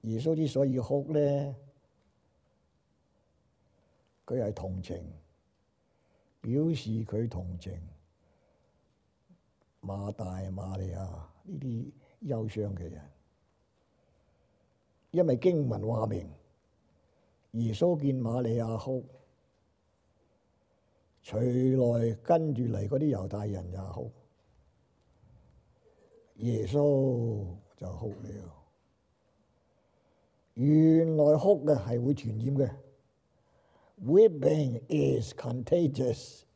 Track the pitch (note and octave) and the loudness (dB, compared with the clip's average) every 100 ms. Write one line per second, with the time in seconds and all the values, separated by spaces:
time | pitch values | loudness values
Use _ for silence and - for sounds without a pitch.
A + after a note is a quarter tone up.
0 | A2 A2+ D3+ D#3+ D3+ B2+ C#3 B2+ A#2+ C#3+ | -4 -2 0 0 0 2 0 0 -2 -4
1 | C#3+ D3+ C#3+ C#3+ C#3 B2+ - _ _ _ | 0 0 2 0 -4 -8 -16 _ _ _
2 | _ _ _ _ _ _ _ _ _ _ | _ _ _ _ _ _ _ _ _ _
3 | _ _ _ _ _ _ _ _ _ _ | _ _ _ _ _ _ _ _ _ _
4 | _ _ - C3 G#2 - F#2 F#2 F2+ F#2 | _ _ -6 -4 -2 -4 -8 -8 -8 -10
5 | E2 D#2+ _ _ _ _ _ _ _ _ | -12 -18 _ _ _ _ _ _ _ _
6 | _ _ _ _ A2 C3 D#3+ D3+ A2 A2 | _ _ _ _ -4 0 0 -2 -4 -6
7 | A2 G#2+ A2+ F2+ F2+ F2+ - E2+ E2+ - | -4 -4 -4 -6 -8 -10 -10 -12 -14 -20
8 | _ _ _ _ _ _ _ _ _ _ | _ _ _ _ _ _ _ _ _ _
9 | _ _ _ F3 _ _ _ _ G2 G2 | _ _ _ _ _ _ _ _ -10 -8
10 | G2+ G#2 F#2+ F#2 F#2+ F#2 F#2+ F#2+ F#2 F2 | -8 -8 -8 -6 -6 -8 -8 -6 -6 -6
11 | F#2 E2 D#2+ _ - D#3 C3+ A2+ B2+ - | -10 -10 -16 _ -14 -10 -6 -6 -8 -14
12 | _ _ E3 A#2+ A2 G#2+ G2+ F#2 E2+ D2+ | _ _ -6 -4 -4 -4 -6 -6 -10 -14
13 | C#2+ _ _ _ _ _ _ _ _ _ | -18 _ _ _ _ _ _ _ _ _
14 | _ _ _ _ _ _ _ _ _ _ | _ _ _ _ _ _ _ _ _ _
15 | _ E3 E3+ B2+ F3+ E3+ C3+ G2+ G#2+ A2+ | _ 2 2 4 4 2 0 -2 -2 -2
16 | A2 G#2 E2 C#2+ _ _ _ _ _ _ | -2 -4 -8 -16 _ _ _ _ _ _
17 | _ _ _ _ _ A2+ A#2 G2+ E3+ E3 | _ _ _ _ _ -2 -2 2 2 2
18 | C#3 C3 A#2 A#2+ A#2+ A#2 A2+ A2+ B2+ C3 | 0 0 -2 -2 -2 -2 -2 -4 -4 -6
19 | - - _ _ _ _ _ _ _ _ | -8 -20 _ _ _ _ _ _ _ _
20 | _ _ _ _ _ _ _ _ _ _ | _ _ _ _ _ _ _ _ _ _
21 | _ _ - A2 B2 B2 C3 C3 A#2+ A#2 | _ _ -8 -2 0 2 4 4 4 4
22 | A#2 A2 - E3+ D#3+ B2 A#2+ G2+ G2+ C3+ | 2 -2 2 2 2 0 -2 -2 -2 0
23 | D3+ A2 F#2 G2+ G#2 F#2+ F2 F#2 F#2+ - | 0 0 -4 -4 -4 -6 -8 -10 -10 -10
24 | C2 - _ _ _ _ _ _ _ _ | -12 -14 _ _ _ _ _ _ _ _
25 | _ _ - - _ _ _ _ _ _ | _ _ -20 -20 _ _ _ _ _ _
26 | _ - _ - A2+ A#2 F#2+ C#3 D3 C#3 | _ -20 _ -6 -2 -2 0 2 4 4
27 | C3 B2 A#2 G#2 F#2+ F#2 - _ - - | 2 0 -2 -2 -6 -10 -18 _ -10 -8
28 | A2 G2+ G#2+ G#2 F2+ D2+ _ _ _ _ | -8 -10 -12 -12 -14 -18 _ _ _ _
29 | _ _ _ _ _ _ _ _ _ _ | _ _ _ _ _ _ _ _ _ _
30 | _ _ _ _ _ - C3+ D3+ D#3+ D#3+ | _ _ _ _ _ 0 4 8 8 6
31 | E3 D#3 D3 D3+ F3+ F#3 D3 C#3 G2 A#2+ | 4 4 6 6 6 4 4 0 2 0
32 | B2 D3 A2+ G#2+ A#2+ C#3 C3 - - _ | 0 0 -2 -4 -2 0 0 -2 -20 _
33 | _ _ _ _ _ _ _ _ _ - | _ _ _ _ _ _ _ _ _ -10
34 | A2 F3+ A3 D#3 D3 D#3 C#3 A#2 - D3+ | 4 8 8 6 2 2 2 -2 -2 2
35 | C#3 B2+ - - B2+ B2 A#2+ F3 D#3+ C#3 | 2 2 -2 -8 -6 -6 0 2 2 2
36 | B2+ A2 - - _ | -2 -2 -8 -20 _